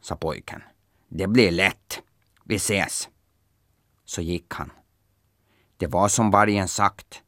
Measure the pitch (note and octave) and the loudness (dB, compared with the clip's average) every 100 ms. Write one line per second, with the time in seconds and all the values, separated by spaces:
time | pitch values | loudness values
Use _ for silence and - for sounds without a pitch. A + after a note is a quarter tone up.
0 | - D#2+ D#2+ D2 - - - _ _ _ | -12 -8 -6 -8 -12 -18 -20 _ _ _
1 | _ D#2+ F#2+ A#2 G#2 E2+ F#2+ - _ - | _ -6 2 4 4 4 0 0 _ -14
2 | - _ _ _ - G#2 - G2+ E2 - | -14 _ _ _ -4 -4 0 0 -2 -4
3 | - _ _ _ _ _ _ _ _ _ | -10 _ _ _ _ _ _ _ _ _
4 | - - E2 F2 - - D2 - _ _ | -12 -6 -4 -4 -6 -12 -12 -14 _ _
5 | _ _ _ _ _ _ _ _ E2+ F2 | _ _ _ _ _ _ _ _ -2 2
6 | G2+ - A2 G2+ G#2 G2+ F#2 - G2+ - | 2 2 2 4 4 2 -2 -2 -2 -2
7 | - - | -14 -20